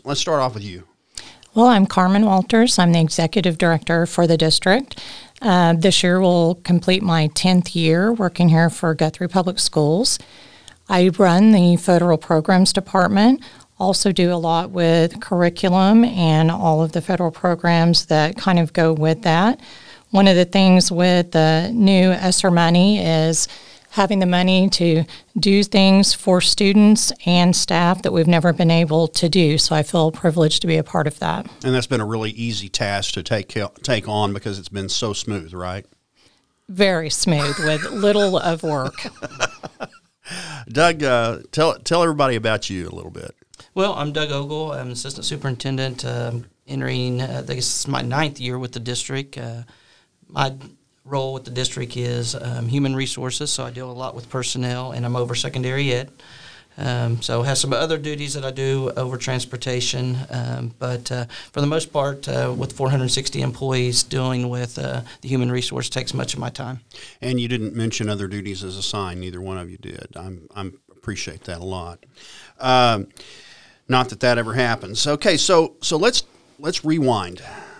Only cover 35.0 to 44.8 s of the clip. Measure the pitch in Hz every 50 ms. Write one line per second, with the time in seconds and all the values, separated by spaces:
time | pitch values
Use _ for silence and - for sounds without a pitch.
35 | 123 107 98 - - 113 104 92 80 80 92 90 90 90 92 101 - _ _ _
36 | _ _ _ _ _ _ _ _ _ _ _ _ _ - 185 185 202 190 180 165
37 | 160 147 - - - 185 156 143 147 147 139 - 156 151 156 151 - - - 202
38 | 202 202 208 208 202 190 185 - - 170 165 160 - 160 147 139 127 135 - -
39 | - - - - - - 1077 1077 - - 1077 1077 - - _ - - - - _
40 | _ _ _ _ _ - 175 180 175 160 151 135 113 - 113 147 165 170 170 151
41 | 147 131 123 117 113 113 104 62 - - - 151 160 160 - - - - 160 175
42 | 170 165 151 143 139 131 120 110 117 113 107 101 - - 95 90 82 87 87 85
43 | 87 87 - 85 85 - - _ _ _ _ - - _ - 185 190 208 - 123
44 | 147 151 143 151 151 143 139 143 143 143 151 156 156 151 143 131